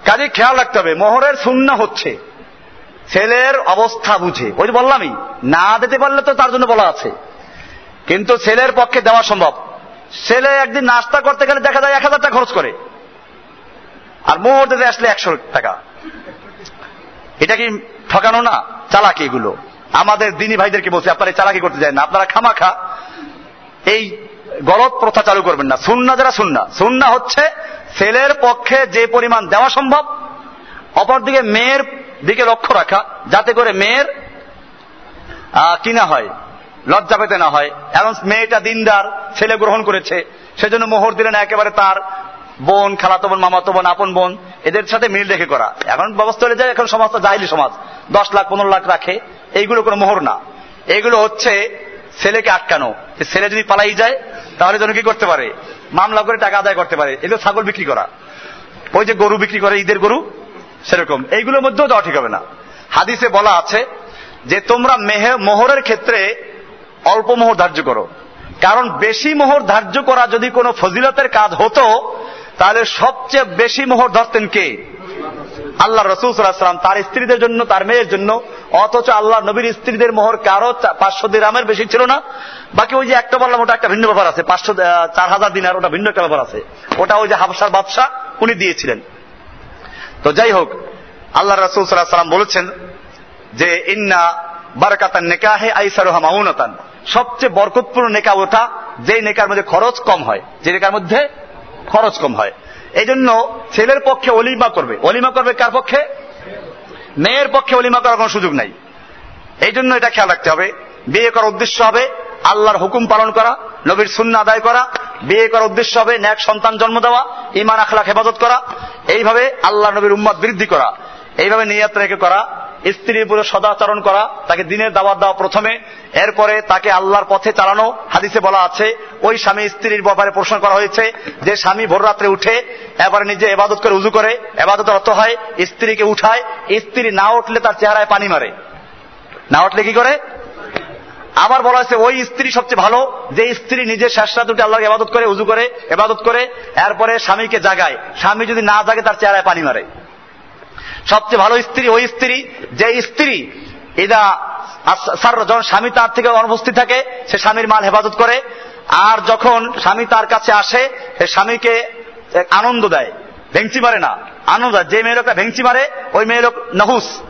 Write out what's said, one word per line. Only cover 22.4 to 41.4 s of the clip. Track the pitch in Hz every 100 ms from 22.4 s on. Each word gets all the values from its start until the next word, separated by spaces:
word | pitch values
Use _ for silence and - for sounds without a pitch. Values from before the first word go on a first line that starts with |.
| 233 214 180 - - - - - - - - - - - -
এই | 214 208 175 - - - -
গলত | 147 196 254 254
প্রথা | 226 220
চালু | 208 196
করবেন | 185 151 139
না। | 131
সুন্নাহ | 180 240 247 254
যারা | 254
সুন্নাহ, | 220 202 131 98
সুন্নাহ | - 208 254 269
হচ্ছে | 247 247 - 302 - - - - -
ছেলের | 196 233 277 285
পক্ষে | 240 233 - 262 254
যে | 196 226
পরিমাণ | 233 233 233 185
দেওয়া | 202 262
সম্ভব, | 277 269 285 294 - - - - - - - - -
অপরদিকে | 202 254 226 269
মেয়ের | 233 214 247 269 269 - - - 143
দিকে | 226 240
লক্ষ্য | 226 -
রাখা, | 226 165 196 - - -
যাতে | 196 214
করে | 226 233
মেয়ের, | 190 202 247 285 277 - - - - - - - - - - - - -
আহ, | - 160 175
কি | 226
না | 233 185
হয়, | 147 104 - - - - - -
লজ্জা | 185 175 214
পেতে | 208 190
না | 160
হয়। | 147 147 - -
এখন | 160 214 208
মেয়েটা | 185 220 220 226
দিনদার, | 202 226 220 202 196 - - -
ছেলে | 220 220
গ্রহণ | 214 220
করেছে, | 208 190 - 185 - - - -
সেজন্য | 208 226 226
মোহর | 214 220
দিলেন | 190 220
একেবারে | 208